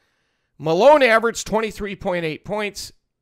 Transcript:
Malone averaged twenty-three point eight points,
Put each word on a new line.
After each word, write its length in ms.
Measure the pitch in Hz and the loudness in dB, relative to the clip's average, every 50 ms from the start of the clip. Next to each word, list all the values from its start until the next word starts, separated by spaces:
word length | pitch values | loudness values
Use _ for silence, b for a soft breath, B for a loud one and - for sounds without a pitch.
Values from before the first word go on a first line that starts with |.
| _ _ _ _ _ _ _ _ _ _ _ - | _ _ _ _ _ _ _ _ _ _ _ -8
Malone 440 | 143 160 165 180 226 277 302 294 | -4 -2 0 4 6 6 8 8
averaged 440 | 262 233 220 226 220 233 - - - | 6 4 4 2 2 -2 -4 -6 -8
twenty-three 500 | - 196 220 226 214 - - 208 202 196 | -4 -4 -4 -4 -6 -8 -10 -12 -12 -12
point 280 | - - 185 180 175 165 | -10 -8 -6 -6 -4 -6
eight 220 | 156 147 - - | -6 -8 -10 -10
points, 460 | 156 208 214 208 202 196 - - - - _ _ _ _ _ | -10 -8 -8 -8 -8 -10 -12 -16 -16 -18 _ _ _ _ _